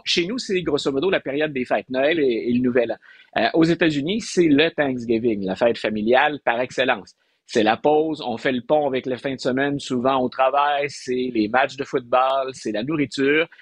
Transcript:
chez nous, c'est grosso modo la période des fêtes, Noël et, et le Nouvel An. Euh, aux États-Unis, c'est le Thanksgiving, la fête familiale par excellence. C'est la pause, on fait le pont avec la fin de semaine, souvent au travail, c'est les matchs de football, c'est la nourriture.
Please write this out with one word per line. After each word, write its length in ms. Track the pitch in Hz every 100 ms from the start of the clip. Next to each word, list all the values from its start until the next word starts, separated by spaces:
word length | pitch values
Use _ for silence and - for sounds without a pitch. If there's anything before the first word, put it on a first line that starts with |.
| -
chez 200 | - 175
nous, 120 | 247
c'est 240 | - 185
grosso 280 | 165 143 -
modo 200 | 139 175
la 100 | 165
période 320 | - 139 156
des 140 | 135 123
fêtes, 240 | 123 -
Noël 280 | 127 139 170
et, 320 | 139 113 117
et 40 |
le 60 | 123
Nouvel 320 | 127 123 117
An. 480 | 110 - - _ -
Euh, 80 | 110 -
aux 100 | 165
États-Unis, 560 | 165 170 147 143 220
c'est 260 | - - 170
le 220 | 139 160
Thanksgiving, 720 | 156 143 127 117 113 120 104 95
la 120 | 95
fête 200 | 120 113
familiale 640 | 113 107 107 127 147 143 -
par 160 | 117
excellence. 520 | 127 - 127 120 90 _ _ _ -
C'est 140 | 123
la 140 | 104 113
pause, 440 | 147 151 160 151 127
on 80 | 113
fait 160 | 147
le 80 | 127
pont 260 | 120 151 147
avec 180 | 131 123
la 100 | 123
fin 180 | 139
de 60 | 131
semaine, 400 | 143 127 143 143
souvent 380 | - 127 127 135
au 80 | 127
travail, 600 | - 131 139 143 143 143
c'est 420 | - - 127 127
les 140 | 120 107
matchs 300 | 123 139 135
de 80 | 135
football, 640 | 143 123 127 131 135 131
c'est 220 | 127 117
la 100 | 104
nourriture. 640 | 127 160 139 - 139 151 165 -